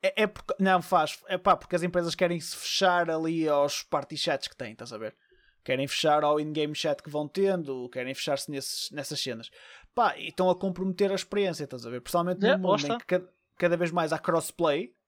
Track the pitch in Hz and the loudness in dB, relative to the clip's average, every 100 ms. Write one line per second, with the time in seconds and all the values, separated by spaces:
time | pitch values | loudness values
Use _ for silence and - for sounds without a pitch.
0 | 190 190 214 - - - 190 185 170 180 | -2 2 0 -2 -6 0 4 4 4 2
1 | 156 - - 185 202 175 - 180 175 175 | 2 -2 -6 -2 4 2 2 -2 0 0
2 | 170 160 175 175 170 - - - 190 175 | -2 0 0 0 -6 -10 -4 2 4 4
3 | 170 160 160 165 156 147 143 - - 156 | 2 0 -2 0 2 4 4 0 -2 -4
4 | 139 156 - 143 - - 117 110 117 113 | -4 -4 -2 -2 -4 -10 -12 -10 -12 -8
5 | 110 - _ _ _ _ - 131 139 - | -10 -10 _ _ _ _ -4 -2 0 0
6 | 160 151 151 151 151 151 151 151 165 143 | 4 4 4 2 0 -2 -2 -2 -2 -2
7 | - 147 151 190 196 185 147 131 120 131 | -4 -6 -4 0 2 2 -2 -6 -6 -8
8 | 127 135 - 139 - 143 135 - - 151 | -8 -6 -2 -2 -2 -6 -6 -6 -8 -8
9 | 135 147 - 113 110 - - - _ - | -8 -6 -6 -6 -10 -20 -20 -20 _ 2
10 | 226 - 165 - 185 180 196 175 190 180 | 2 2 -10 0 2 2 0 -2 -4 0
11 | 196 190 - 202 196 151 143 127 117 123 | 0 0 -4 -2 -2 -2 -8 -10 -10 -10
12 | - 170 175 185 202 233 185 196 143 233 | -4 -2 0 2 2 4 4 2 2 -4
13 | - 180 180 _ _ _ 175 170 170 170 | 0 -2 -2 _ _ _ 0 2 0 0
14 | 160 156 - 170 156 - 165 147 208 _ | 0 -2 0 0 0 -2 0 2 -2 _